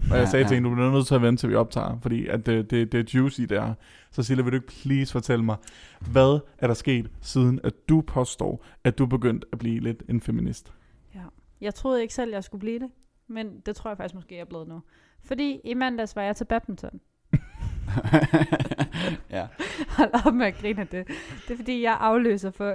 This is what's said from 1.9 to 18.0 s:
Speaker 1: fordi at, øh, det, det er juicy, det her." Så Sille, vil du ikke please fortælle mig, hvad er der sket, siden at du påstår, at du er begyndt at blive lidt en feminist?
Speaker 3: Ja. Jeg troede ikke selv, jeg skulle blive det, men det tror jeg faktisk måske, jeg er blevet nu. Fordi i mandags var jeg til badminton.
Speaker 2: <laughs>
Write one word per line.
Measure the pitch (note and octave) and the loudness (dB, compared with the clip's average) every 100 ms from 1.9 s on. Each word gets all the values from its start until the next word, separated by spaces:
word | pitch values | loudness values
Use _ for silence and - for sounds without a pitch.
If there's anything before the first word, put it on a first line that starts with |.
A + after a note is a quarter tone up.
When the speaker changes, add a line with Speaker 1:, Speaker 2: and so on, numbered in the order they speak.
| A#2 | -4
Speaker 1:
fordi | A#2+ A#2 - | -2 -2 -2
at, | A2+ A#2 | -2 0
øh, | A2+ G#2 | 0 2
det, | A#2+ A2+ | 0 2
det | |
er | A#2+ A#2 C3 | 0 2 2
juicy, | C3+ C3 | 2 0
det | A2+ G2+ | -2 0
her." | A2 A2+ - - _ | -2 -4 -10 -20 _
Så | - | -4
Sille, | A#2 B2+ | 0 2
vil | B2 | 2
du | B2+ | 0
ikke | - | -4
please | - C3+ C#3 C3 | -8 -2 0 0
fortælle | B2 A2+ A#2+ A2+ | -2 0 0 0
mig, | G#2 - - - - - | -2 -8 -20 -20 -14 2
hvad | C3 C3 D3 - - | 6 6 6 0 -2
er | B2 | 0
der | |
sket, | A2+ - B2 - - | 0 0 -2 -2 -10
siden | - C3 B2 C3 | -2 4 4 4
at | A#2+ - - | -2 -4 2
du | D#3+ | 2
påstår, | D#3 C3+ B2+ - - - - - | 2 -2 -2 -4 -4 -6 -12 -4
at | B2+ A#2+ | 0 2
du | |
er | B2+ | 2
begyndt | B2+ A#2+ A2 - | 2 2 0 -4
at | A#2+ | -6
blive | A#2 A2+ | -4 -2
lidt | A#2 A2+ - | -4 -6 -4
en | A#2 | -4
feminist? | - A2+ A#2+ A#2+ - - _ _ _ F#3+ | -2 -2 -4 -6 -14 -20 _ _ _ -20
Speaker 3:
Ja. | F3 - _ - | -20 -20 _ -12
Jeg | G3+ - | -10 -6
troede | C4+ B3+ | -2 0
ikke | A3+ | -2
selv, | - A#3+ | -4 -6
jeg | G3+ | -6
skulle | F#3+ G3+ | -10 -10
blive | G#3+ A#3 | -6 -6
det, | B3+ - _ _ - | -8 -14 _ _ -14
men | A3 A3 E3 - | -10 -10 -10 -10
det | G#3 | -10
tror | A3 | -10
jeg | G3 | -8
faktisk | F3+ F3+ | -10 -12
måske, | - F3 | -16 -16
jeg | |
er | E3+ | -14
blevet | E3 D#3+ | -14 -14
nu. | E3 - _ _ _ - | -16 -18 _ _ _ -8
Fordi | C4 C#4+ C4+ | -4 -2 -4
i | - | -6
mandags | B3+ C4 A#3 G#3+ G#3+ | -2 -2 -2 -6 -4
var | |
jeg | G3 G#3 | -4 -4
til | - | -2
badminton. | A3+ - F#3 - - _ _ _ | -4 -4 -10 -12 -16 _ _ _
Speaker 2:
<laughs> | - - - - - - G2 | 0 0 -8 -8 -6 -4 -4